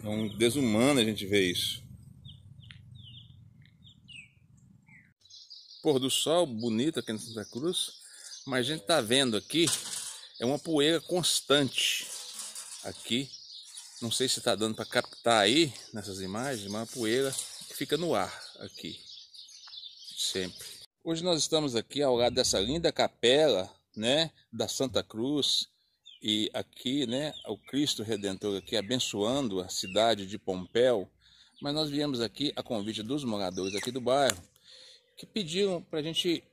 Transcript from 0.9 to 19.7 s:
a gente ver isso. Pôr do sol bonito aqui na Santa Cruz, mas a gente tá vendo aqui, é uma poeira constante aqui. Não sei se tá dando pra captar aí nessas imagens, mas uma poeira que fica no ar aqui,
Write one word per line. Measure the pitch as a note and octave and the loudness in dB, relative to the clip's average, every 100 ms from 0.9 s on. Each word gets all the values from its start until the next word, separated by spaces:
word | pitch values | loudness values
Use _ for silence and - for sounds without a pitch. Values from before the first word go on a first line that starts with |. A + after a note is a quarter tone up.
| C#3+ | 6
a | |
gente | A2 G#2 G2+ | 4 0 2
ver | G2+ F#2 | 4 4
isso. | F2+ - - - - - - - - - - - - - - - - - - - - - _ - - - - - _ _ - - - _ - _ _ _ - - - - - | 2 -2 -6 -10 -20 -20 -20 -20 -20 -20 -20 -20 -20 -20 -20 -20 -20 -20 -20 -20 -20 -20 _ -20 -20 -20 -20 -20 _ _ -20 -20 -20 _ -20 _ _ _ -20 -20 -20 -20 -4
Pôr | E3 C3+ | 2 2
do | C3 | 2
sol | - - E3 D#3+ | 0 2 2 2
bonito | A2+ A#2+ A2 C#3+ D#3 | 0 0 2 2 0
aqui | - | -4
na | A2 | -6
Santa | G#2 A2 G2+ | -6 -10 -8
Cruz, | A#2 D#3 F3+ - - - - - - - | -6 -4 -2 -4 -8 -20 -18 -16 -14 -4
mas | C3 | -2
a | B2 | 0
gente | D#3 - | -2 2
tá | E3 | 2
vendo | G#2+ B2+ C3+ G#2 | 4 4 4 2
aqui, | - D3+ E3 - - - - - - - | 0 2 2 2 -4 -8 -10 -14 -18 -4
é | A#2 | 0
uma | C#3+ | 0
poeira | - D#3 C#3+ E3 | 0 2 4 2
constante | - F3+ D#3 - - C#3+ C3+ - - - - - - - - - - - | 0 0 2 0 4 4 4 2 0 0 -4 -10 -12 -10 -12 -12 -14 -10
aqui. | - F#2+ - A#2 C3+ - - - - - - - | -10 -10 -2 -2 -2 -12 -18 -18 -18 -18 -18 -8
Não | A#2 | -4
sei | - B2+ | 0 0
se | - | 0
tá | B2 | 0
dando | G2 A2 A2 | 0 0 -2
pra | A2 | -2
captar | - - - - A#2 | -2 -2 -2 4 6
aí | G2+ C#3 E3 - - | 8 6 4 0 -12
nessas | A2+ F#2+ F#2+ | -10 -8 -8
imagens, | F#2 G#2 C3+ B2 G2 | -6 -4 -4 -6 -6
mas | G#2 | -6
uma | A2+ | -6
poeira | C3+ A2 A#2+ C3+ C3 - - - | -4 0 2 0 -2 -8 -12 -14
que | |
fica | - C#3+ D3 | -8 -2 -2
no | E3+ | 2
ar | A2+ F#2 - - - | 0 0 -6 -16 -14
aqui, | G#2 - E2 - - - - - - - - | -14 -10 -12 -12 -16 -20 -20 -20 -20 -20 -18